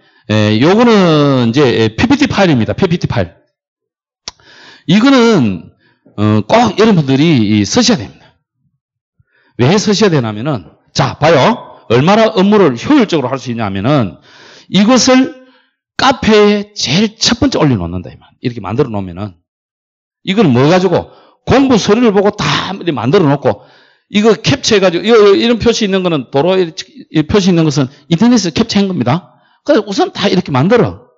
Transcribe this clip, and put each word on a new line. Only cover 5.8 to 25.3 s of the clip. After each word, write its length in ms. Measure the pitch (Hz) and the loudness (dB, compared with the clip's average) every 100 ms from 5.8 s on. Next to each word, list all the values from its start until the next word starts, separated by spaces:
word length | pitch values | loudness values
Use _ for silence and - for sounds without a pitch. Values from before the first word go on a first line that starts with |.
| _ _ _ - | _ _ _ -4
어, 240 | 107 107 - | 0 0 0
꼭 320 | 220 240 170 | 0 0 2
여러분들이 800 | 220 190 135 135 165 143 104 107 | 2 2 0 0 2 2 2 0
이, 60 | 98 | 0
쓰셔야 320 | - 240 180 | 0 0 -2
됩니다. 380 | 98 - _ _ _ _ _ _ _ _ _ _ _ _ _ - | -4 -16 _ _ _ _ _ _ _ _ _ _ _ _ _ -2
왜 200 | 123 202 | 0 0
쓰셔야 320 | 202 190 208 | 0 0 0
되냐면은, 560 | 156 117 104 139 127 82 _ _ | 0 -2 -6 -6 -8 -10 _ _
자, 240 | - 135 98 | -6 -4 -2
봐요. 480 | 151 156 151 233 - - - | 2 2 2 -2 -8 -20 -2
얼마나 380 | 120 151 214 220 | 0 2 2 2
업무를 480 | 185 196 208 175 117 | 0 2 4 2 0
효율적으로 520 | - 302 214 165 123 | 0 2 2 -2 -4
할 100 | 131 | -6
수 100 | 123 | -8
있냐면은 640 | 117 107 98 107 147 101 - _ - - - - | -6 -6 -4 -2 0 -2 -6 _ -20 -20 -20 -4
이것을 800 | 185 208 254 - 254 262 - - _ _ _ _ - | 0 2 2 4 2 0 -6 -20 _ _ _ _ -2
카페에 760 | 254 269 - 214 208 208 202 | -2 0 2 4 4 2 -4
제일 440 | - - 156 220 220 | -10 -4 -2 -2 -2
첫 220 | - 233 | -4 -2
번째 180 | 285 - | -2 0
올려놓는다, 500 | 151 113 85 90 - | 0 0 -4 -8 -12
이 60 | - | -18
말. 100 | _ _ | _ _
이렇게 200 | 127 117 | -10 -10
만들어 280 | 95 117 143 | -6 -4 -4
놓으면은 460 | 104 95 87 104 82 _ _ _ _ _ _ _ _ | -4 -10 -10 -12 -14 _ _ _ _ _ _ _ _
이걸 220 | - 190 185 | -6 0 2
뭐 220 | 120 143 | 2 2
가지고 400 | 180 185 151 - - _ _ - | 2 2 -2 -4 -14 _ _ -2
공부 320 | 233 269 226 | 0 2 0
서류를 340 | - 214 247 | 0 0 2
보고 160 | 196 202 | 2 0
다 420 | - 151 147 - | -2 -4 -4 -6
이렇게 180 | 196 170 | -8 -8
만들어 340 | 135 117 196 156 | -6 0 0 2
놓고 360 | 143 123 101 - _ _ _ _ | 0 -2 -4 -10 _ _ _ _
이거 240 | 202 220 | -2 0
캡처해가지고 720 | 202 - 269 - 214 185 170 | 0 -2 -4 0 0 0 -2
이-, 40 | 190 | 2
이-, 340 | 233 202 | 4 4